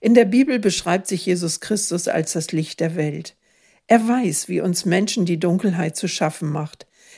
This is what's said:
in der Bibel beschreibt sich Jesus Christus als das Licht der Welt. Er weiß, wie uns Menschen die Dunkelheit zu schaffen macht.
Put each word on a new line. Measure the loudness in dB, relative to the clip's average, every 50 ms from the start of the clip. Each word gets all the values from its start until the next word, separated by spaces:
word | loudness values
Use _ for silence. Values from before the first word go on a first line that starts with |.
in | 4 6 8
der | 8 6
Bibel | 6 4 4 4 4 2 0
beschreibt | 0 0 -2 0 0 0 0 0 0
sich | -2 -4 -4 0
Jesus | -2 -2 0 0 -4 -4 -4
Christus | -4 -4 -2 -2 -2 -2 -2 -2 -2 -2
als | -2 -2 -2 -2
das | -4 -4 -4 -2
Licht | -4 -4 -4 -4 -4 -4
der | -4 -4 -2
Welt. | -4 -4 -4 -4 -8 -12 -14 _ _ _ _ _ _ _ _ _ _ _
Er | 4 4 4 4
weiß, | 2 0 0 0 0 -2 -2 -2 -2
wie | -4 -2
uns | 0 0 0 0 0
Menschen | 2 2 2 2 0 0 0 0
die | 0 0 0
Dunkelheit | 0 0 0 2 2 0 0 0 -2 -4 -4
zu | -4 -6 -4
schaffen | -2 -2 -2 -2 -2 -4 -4 -4
macht. | -4 -4 -6 -8 -10 -16 -20 _ _ _ _ -20 -16